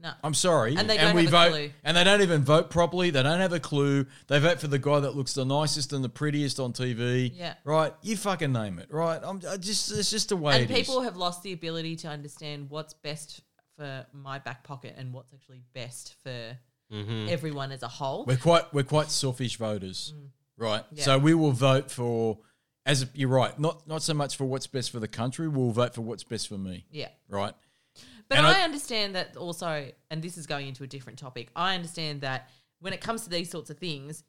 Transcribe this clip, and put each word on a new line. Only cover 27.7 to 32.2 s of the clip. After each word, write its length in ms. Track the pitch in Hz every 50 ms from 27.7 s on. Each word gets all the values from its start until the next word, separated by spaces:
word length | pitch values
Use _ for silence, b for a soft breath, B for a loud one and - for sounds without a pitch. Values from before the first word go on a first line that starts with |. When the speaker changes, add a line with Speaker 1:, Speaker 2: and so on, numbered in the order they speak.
| B B B B B B B B B 220 214 B
Speaker 1:
But 100 | 269 277
Speaker 2:
And 80 | 302
Speaker 1:
I 140 | 302 370 392
Speaker 2:
I 20 | 370
Speaker 1:
understand 520 | 330 294 294 - - 240 220 208 202 196
that 220 | 185 175 - -
also, 520 | 120 160 175 170 - 185 170 156 151 139 131 - _ _ -
and 100 | 160 160 160
this 140 | 180 165
is 100 | 175 151 -
going 180 | 151 143 139
into 160 | 139 135 - 139
a 40 | 131
different 300 | 143 139 123 - 127 131
topic, 300 | 143 131 - 120 117 - -
I 220 | 160 170 190 190
understand 460 | 185 170 165 165 165 160 151 147 143